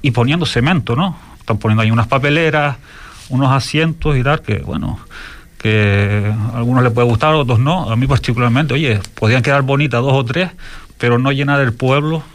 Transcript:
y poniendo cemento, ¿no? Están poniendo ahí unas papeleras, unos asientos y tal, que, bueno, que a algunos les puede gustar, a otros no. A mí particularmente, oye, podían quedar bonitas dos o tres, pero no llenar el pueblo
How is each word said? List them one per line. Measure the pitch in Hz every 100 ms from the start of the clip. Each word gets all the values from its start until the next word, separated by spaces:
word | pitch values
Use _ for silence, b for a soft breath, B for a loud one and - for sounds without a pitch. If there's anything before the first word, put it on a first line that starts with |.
y | 143
poniendo | 120 120 165 147
cemento, | 123 131 185 - 120
¿no? | 190 - B B
Están | - 107
poniendo | 110 107
ahí | 110
unas | 113 113
papeleras, | 135 143 151 160 156 147 123 B B B B B
unos | 131 135
asientos | 135 - 147 160 160 156 139
y |
tal, | 123 147
que, | - 98
bueno, | 69 76 - - - B B B B -
que | 110 107 104 101 101 104 101 107 110
a | 120
algunos | 117 127
les | 123
puede | 117 120
gustar, | 113 156 156
a |
otros | 131 113
no. | 135 180 135
A | 113
mí | 135
particularmente, | 135 - 117 120 120 151
oye, | 143 151 104 -
podían | - 110 127
quedar | 127 139
bonitas | 135 139 147 117
dos | 135
o | 135 120
tres, | 147 180 - B B B -
pero | 123 120
no | 131
llenar | 139 143 143
el | 131
pueblo | 110 131 139 151 160 143